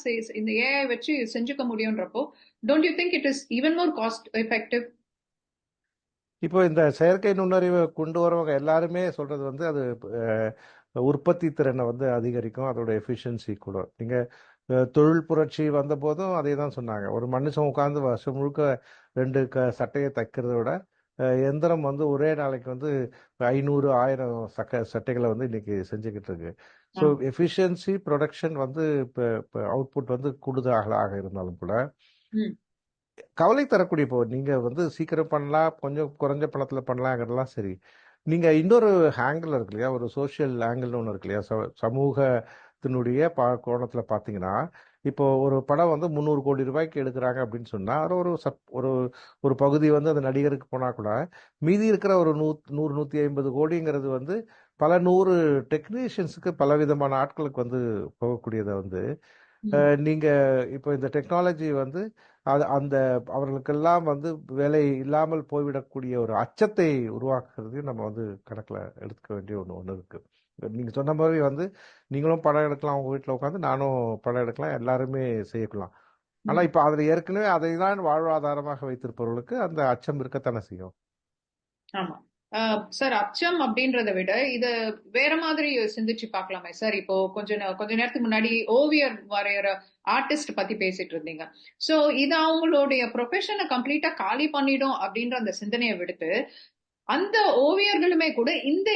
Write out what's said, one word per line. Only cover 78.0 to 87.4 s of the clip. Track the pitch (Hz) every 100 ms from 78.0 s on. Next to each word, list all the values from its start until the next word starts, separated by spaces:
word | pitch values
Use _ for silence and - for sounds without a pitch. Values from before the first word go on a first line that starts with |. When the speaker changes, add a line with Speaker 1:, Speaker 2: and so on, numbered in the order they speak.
| 170 156 165 156 147 147 147 139 135
Speaker 2:
வைத்திருப்பவர்களுக்கு | 127 123 113 117 120 120 247
அந்த | 190 160 135
அச்சம் | 120 - 143
இருக்கத்தானே | 127 135 131 117
செய்யும். | 98 90 92 - _ _ _ _ _ _ _ _ _
Speaker 1:
ஆமா. | 196 180 - _ _ _
அ, | 214 226 214 -
சார், | - 269
அச்சம் | 226 208 - 339 349
அப்படின்றத | 262 220 262 247 214
விட | 185 185 214 269
இத | 247 247 233 220 214 196
வேற | 226 285 320
மாதிரி | 330 311 294 262 214
சிந்திச்சு | 220 220 226 220
பார்க்கலாமே | 196 190 185 175
சார்? | 170 220 202
இப்போ | 185 190 190
கொஞ்ச | 202